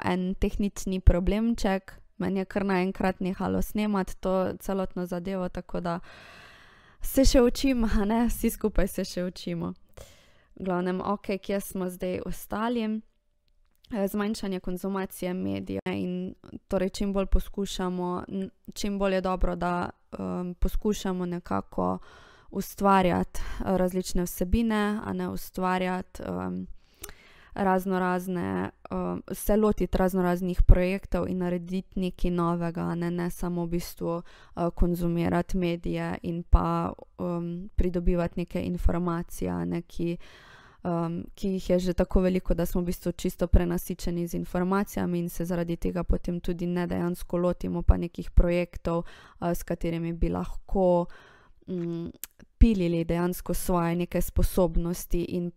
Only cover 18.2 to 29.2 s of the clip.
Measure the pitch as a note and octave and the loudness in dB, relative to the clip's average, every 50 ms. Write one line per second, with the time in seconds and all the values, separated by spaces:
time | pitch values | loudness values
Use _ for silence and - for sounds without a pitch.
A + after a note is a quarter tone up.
18.2 | - - G3 G3 F#3+ - - _ - - - - - G3+ G3+ G3 G3+ G3 F#3+ F#3+ | -6 -6 -6 -6 -6 -6 -10 _ -20 -16 -10 -6 -4 -2 -2 0 0 2 2 2
19.2 | F#3 F#3 F#3 F3+ - F3+ F3+ F3 F3 F3 F3 F3 F#3+ - - _ _ - - - | 0 0 0 2 2 2 2 2 -2 0 0 0 -2 -4 -8 _ _ -14 -10 -8
20.2 | F#3+ F#3 F3+ F3+ F3+ F3+ F3 - - F#3 - - - G#3+ G3+ - - F#3+ F#3 F3+ | -6 -4 -4 -4 -6 -6 -4 -2 0 0 0 2 0 0 0 0 -2 -4 -2 -2
21.2 | F3+ F3+ F3 F3 - - F#3+ G3 - - - F#3+ - - - F#3 - - - - | -2 -4 -4 -6 -4 -2 -4 -4 -4 -4 -2 0 0 0 0 -2 -6 -12 -20 -20
22.2 | - - - - - - - G3 - - - - G3 G3 G3 F#3+ F#3 F3 E3+ F#3 | -20 -20 -20 -20 -18 -10 -8 -8 -8 -6 -4 0 4 6 6 6 6 4 2 2
23.2 | F#3 - - - - - - - - G3+ F#3+ F#3 F#3 F3+ F#3 F#3 F3+ - - F3+ | 0 -2 -2 -4 -4 -4 -4 -4 -2 0 2 2 2 2 0 -2 -4 0 0 0
24.2 | F3+ F3 - - F3+ F3+ G3+ A3+ A#3 A3+ G#3+ G#3+ G#3 G#3 G#3 A3 - G3 F#3+ F3+ | 0 0 -2 -4 -2 2 2 2 4 4 2 2 2 0 0 -2 -4 -4 -4 -4
25.2 | F3+ F3+ F#3+ F3+ - - - F#3 F#3 F#3 F#3 F#3 F#3 F#3 F#3 F#3 F#3+ - - - | -4 -4 -4 -6 -8 -8 -4 -2 0 0 0 0 0 -2 -2 -4 -6 -10 -12 -10
26.2 | - - - F3+ - F#3 F3+ F#3 F#3 - - - _ - _ - - - - - | -8 -6 -6 -4 -4 -6 -6 -8 -8 -10 -12 -16 _ -20 _ -18 -16 -16 -16 -16
27.2 | - - - - - - - - G3+ F#3+ F#3 F#3 F#3 G3 F#3 F#3 F#3 F3+ F3+ F3+ | -20 -20 -20 -20 -20 -10 -4 0 2 2 2 2 2 0 0 0 0 0 -2 -2
28.2 | F3+ F#3+ F3+ F3 F3+ - F#3+ F3+ F#3 - - _ - - F#3 F#3 F3+ F3+ F3 - | -2 -4 -4 -4 -2 -2 -2 -2 -4 -6 -8 _ -12 -8 -6 -6 -4 -4 -6 -6